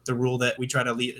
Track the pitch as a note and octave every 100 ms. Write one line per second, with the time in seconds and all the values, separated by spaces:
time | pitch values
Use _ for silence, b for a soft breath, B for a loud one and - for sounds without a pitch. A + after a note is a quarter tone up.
0 | - B2 B2 B2+ B2 - B2+ C3+ B2 A#2
1 | B2